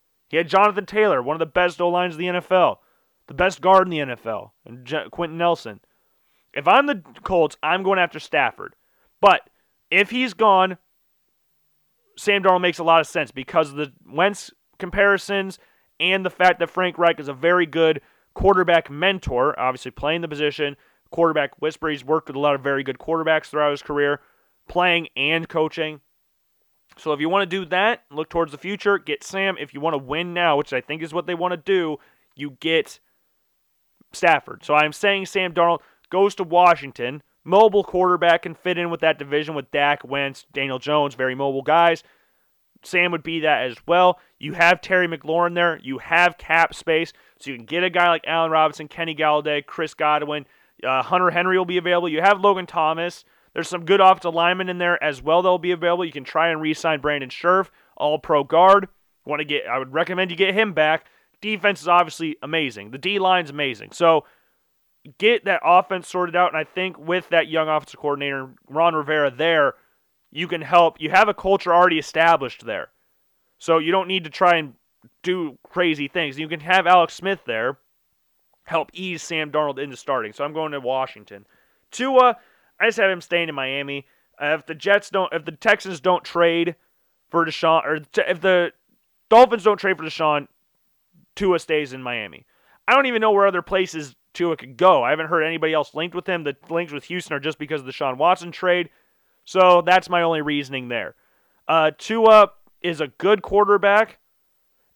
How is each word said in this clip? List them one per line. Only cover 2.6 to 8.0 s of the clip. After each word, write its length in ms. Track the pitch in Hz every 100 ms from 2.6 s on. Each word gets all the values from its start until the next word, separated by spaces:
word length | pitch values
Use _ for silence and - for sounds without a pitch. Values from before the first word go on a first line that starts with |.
| 147 98 _ _ _ _ -
the 80 |
best 260 | 139 185 175
guard 260 | 170 190 185
in 40 |
the 100 | 160
N 100 | 135
F 160 | 117 117
L, 280 | 104 113 _
and 200 | 120 123
J-, 220 | 127 147 -
Quenton 280 | - 170 165
Nelson. 420 | 170 165 113 101 _ _ _ _ _ _ _
If 160 | - 143
I'm 180 | 233 285
the 160 | 214 143 113
Colts, 340 | - 180 151 -
I'm 200 | 151 185
going 160 | 190
after 200 | 190